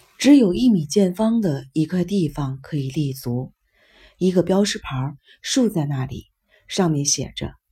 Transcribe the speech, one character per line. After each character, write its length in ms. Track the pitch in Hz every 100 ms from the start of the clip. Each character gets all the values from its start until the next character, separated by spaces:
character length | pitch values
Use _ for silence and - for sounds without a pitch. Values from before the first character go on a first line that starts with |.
| _ _
只 180 | 262 294
有 180 | 208
一 160 | 185 254
米 160 | 190 147
见 280 | 208 185
方 260 | 180 220 233
的 260 | 196 135 135
一 140 | 160 156
块 160 | 180
地 260 | 175 202 151
方 300 | 151 139 135
可 140 | - 151
以 120 | 135
立 220 | 156 143
足， 400 | 131 123 120 131 _ _ _ _ _ - _
一 140 | 185
个 100 | 180
标 220 | 170 190
识 160 | 202 -
牌 160 | - 131
儿 200 | 135 147 _ _
竖 260 | - 269 233
在 160 | 175
那 200 | 143 135
里， 200 | 131 110 - _ _ _ _
上 240 | - 175
面 140 | 151
写 280 | 143 - 117 -
着 160 | - - _